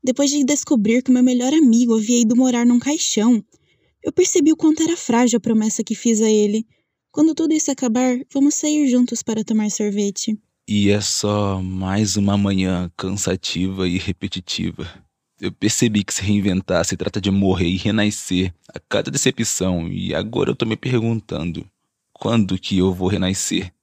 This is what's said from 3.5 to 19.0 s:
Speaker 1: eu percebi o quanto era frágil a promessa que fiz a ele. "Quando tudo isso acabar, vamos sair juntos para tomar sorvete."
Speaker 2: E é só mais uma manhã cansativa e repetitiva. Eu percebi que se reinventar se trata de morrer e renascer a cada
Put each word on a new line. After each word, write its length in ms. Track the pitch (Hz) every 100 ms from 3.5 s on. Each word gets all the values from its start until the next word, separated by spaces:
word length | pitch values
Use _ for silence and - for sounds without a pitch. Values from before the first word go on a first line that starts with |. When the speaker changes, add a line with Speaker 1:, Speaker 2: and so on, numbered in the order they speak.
| _ _ _ _ _
Speaker 1:
eu 80 | -
percebi 420 | - 370 370 302
o 20 | 320
quanto 280 | 320 320
era 120 | 320 339
frágil 420 | - 233 247 233
a 40 |
promessa 420 | 240 226 214 -
que 120 | 214 214
fiz 260 | 233 214
a 80 | 220
ele. 360 | 214 208 214 226 _ _ _ _
"Quando 240 | - 320 302
tudo 180 | 320
isso 180 | 311 -
acabar, 460 | 269 254 226 254 247 277
vamos 240 | 277 285 -
sair 320 | 302 302 277
juntos 340 | 247 247 233
para 200 | - 220
tomar 260 | 214 220 214
sorvete." 720 | - 208 202 202 196 - 214 _ _ -
Speaker 2:
E 220 | 104 101
é 120 | 104
só 600 | 101 - 104 104 101 95
mais 540 | 92 92 95 101 107 104
uma 220 | 98 101
manhã 540 | 101 98 92 90 87 -
cansativa 920 | 95 98 - 95 - - 92 95 92
e 100 | 90
repetitiva. 880 | 95 92 90 - - - 90 78 87 - _ _ _ _
Eu 120 | 92
percebi 520 | - 104 - 120 104
que 100 | 95
se 100 | -
reinventar 600 | 95 104 101 92 - 90
se 140 | 85 90
trata 240 | - 110
de 80 | 98
morrer 380 | 98 98 90 87
e 100 | 98
renascer 760 | 110 107 104 104 - 90 92 - _
a 60 | -
cada 320 | _ 98